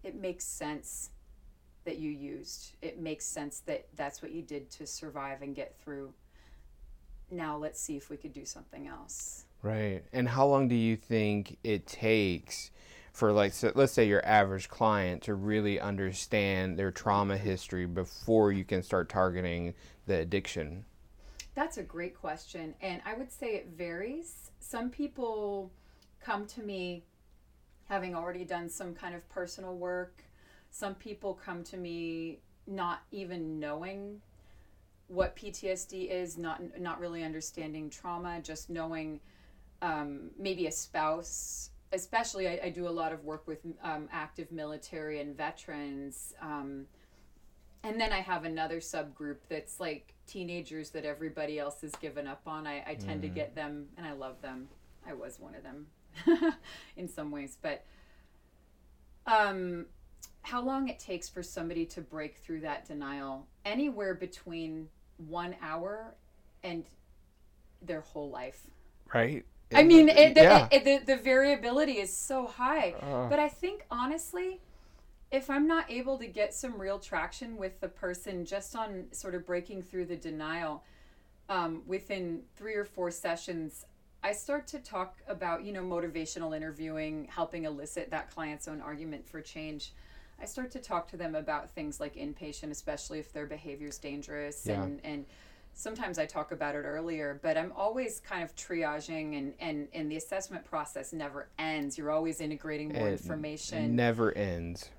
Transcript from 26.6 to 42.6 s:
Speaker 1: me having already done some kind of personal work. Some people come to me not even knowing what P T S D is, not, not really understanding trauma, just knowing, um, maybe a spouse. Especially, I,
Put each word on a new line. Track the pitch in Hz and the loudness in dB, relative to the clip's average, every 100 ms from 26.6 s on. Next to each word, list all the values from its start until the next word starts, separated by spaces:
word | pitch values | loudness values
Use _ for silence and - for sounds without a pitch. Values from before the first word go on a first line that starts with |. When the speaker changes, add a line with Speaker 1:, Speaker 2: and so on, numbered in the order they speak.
Speaker 1:
me | 208 190 180 170 - _ - - - - - - - | -8 -6 -6 -8 -14 _ -20 -20 -20 -20 -20 -20 -4
having | 196 185 175 | -4 -2 -4
already | 175 180 175 | -6 -6 -6
done | 175 170 | -6 -6
some | - 185 170 | -8 -10 -8
kind | 180 | -10
of | 175 - | -12 -10
personal | 190 175 - 185 180 | -8 -6 -8 -10 -6
work. | 180 180 180 - - - - - - | -4 -4 -6 -12 -20 -20 -20 -20 -20
Some | - 202 190 | -8 -8 -8
people | 220 208 196 | -12 -6 -6
come | 190 - 175 170 | -6 -8 -10 -10
to | 185 | -8
me | 175 170 165 165 165 - - - - | -6 -6 -4 -4 -6 -10 -18 -20 -10
not | 196 175 - - | -4 -4 -4 -8
even | 202 180 175 160 156 | -10 -8 -6 -6 -6
knowing | 147 151 185 196 202 208 - - - - - - - - - | -6 -6 -8 -10 -12 -14 -20 -20 -20 -20 -20 -20 -20 -20 -6
what | 185 180 - | 0 0 -2
P | 208 | -12
T | 202 196 | -6 -4
S | 185 | -4
D | - 190 | -6 -8
is, | 185 180 175 165 | -4 -4 -4 -6
not, | 165 160 175 170 | -6 -6 -10 -8
not | 175 165 | -8 -6
really | 175 165 160 | -6 -6 -6
understanding | 156 160 - 156 156 151 | -6 -8 -8 -8 -8 -10
trauma, | - 180 175 175 170 | -10 -8 -6 -6 -8
just | 156 156 - | -8 -12 -8
knowing, | 165 165 160 156 151 - - - - - - | -6 -4 -4 -6 -8 -14 -20 -20 -20 -20 -4
um, | 180 151 147 139 - - | -2 -2 -4 -8 -12 -6
maybe | 196 180 160 | -4 -2 -2
a | |
spouse. | - - 156 156 160 - - - - - - - | -2 -6 -2 0 0 -4 -8 -8 -10 -12 -16 -6
Especially, | 185 - - - 196 185 | -6 -2 -2 -2 -2 -2
I, | 175 | -2